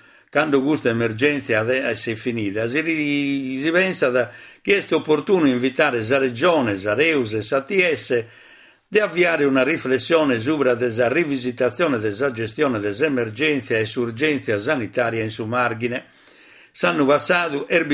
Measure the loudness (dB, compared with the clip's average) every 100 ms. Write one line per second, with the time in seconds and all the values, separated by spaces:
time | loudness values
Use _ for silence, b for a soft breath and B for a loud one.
0 | b b b -2 2 2 2 0 0 0
1 | -2 0 0 0 0 0 0 -2 -2 -4
2 | -4 -4 -4 -2 -4 -2 -2 -2 -2 -2
3 | -2 -2 -2 -2 -4 -4 0 0 0 0
4 | 2 2 -2 B B B 0 0 2 -2
5 | 2 0 4 4 4 2 0 2 0 0
6 | 0 2 0 2 2 4 2 -2 -2 0
7 | 2 2 0 -4 -2 -2 0 0 0 0
8 | -2 -2 -2 B B B B B -2 0
9 | 0 0 2 2 2 4 2 0 0 0
10 | 2 2 4 0 0 2 2 2 0 2
11 | 2 2 0 -2 -4 -2 -2 0 0 0
12 | -2 -2 -4 -2 -6 -2 -2 0 -2 -2
13 | 0 0 -4 -2 -2 0 0 -2 0 -2
14 | -4 -2 -2 0 -2 -2 -2 -4 -2 -2
15 | -2 -2 -4 -6 -4 -2 -2 -2 -6 -6
16 | -12 B B B B B B -2 0 2
17 | 4 4 2 0 0 -4 0 0 2